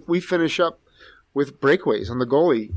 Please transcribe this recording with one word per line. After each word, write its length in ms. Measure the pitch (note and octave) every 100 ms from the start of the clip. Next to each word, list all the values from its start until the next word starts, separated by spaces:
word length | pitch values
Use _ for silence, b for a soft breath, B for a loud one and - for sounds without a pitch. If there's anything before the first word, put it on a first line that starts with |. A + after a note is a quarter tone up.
| -
we 140 | F3
finish 380 | F3 F3+ E3 -
up 180 | E3+ - _ b b b b
with 260 | C#3 C#3 -
breakaways 500 | C#3 F3 - G#2+ G#2
on 100 | B2
the 60 | B2
goalie, 460 | C#3 F3 A#2+ G#2+